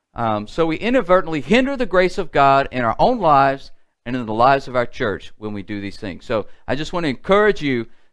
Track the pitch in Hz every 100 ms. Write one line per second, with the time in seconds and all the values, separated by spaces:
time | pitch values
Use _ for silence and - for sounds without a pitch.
0 | _ - 117 107 104 - 160 156 214 262
1 | 196 185 170 160 123 226 269 277 233 185
2 | 180 190 175 151 139 135 139 127 117 -
3 | 180 247 170 139 135 139 - - _ _
4 | 120 127 113 110 127 139 135 123 120 -
5 | 117 90 - - 107 101 95 101 101 92
6 | 104 82 - 113 95 - - 131 156 180
7 | 165 120 - 196 208 - 147 123 117 -
8 | _